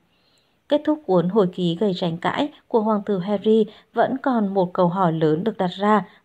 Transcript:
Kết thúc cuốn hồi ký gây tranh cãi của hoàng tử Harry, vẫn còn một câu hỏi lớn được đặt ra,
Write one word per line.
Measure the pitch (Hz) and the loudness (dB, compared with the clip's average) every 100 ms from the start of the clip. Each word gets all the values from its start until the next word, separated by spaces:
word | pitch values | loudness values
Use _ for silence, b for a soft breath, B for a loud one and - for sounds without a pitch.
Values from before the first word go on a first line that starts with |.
| _ _ _ _ _ _ - | _ _ _ _ _ _ -2
Kết | 294 302 | 0 0
thúc | 302 - | -2 0
cuốn | 180 180 | 2 2
hồi | 220 180 | 2 0
ký | 185 175 170 | 0 -2 0
gây | 208 180 | -2 -2
tranh | 175 165 | -4 -4
cãi | - - 294 B _ | -4 -2 -4 B _
của | 233 | 0
hoàng | 214 208 202 | 0 -2 -2
tử | 190 | -4
Harry, | 196 202 214 220 214 B _ | -2 -2 2 2 2 B _
vẫn | 233 - 262 | -2 0 -2
còn | 277 233 196 | -2 0 0
một | 196 180 | 0 0
câu | - 175 | 0 0
hỏi | 190 175 | 2 0
lớn | 160 156 156 | 2 0 0
được | 220 - | -2 -2
đặt | 185 | -4
ra, | 190 208 214 185 B | -2 0 0 -2 B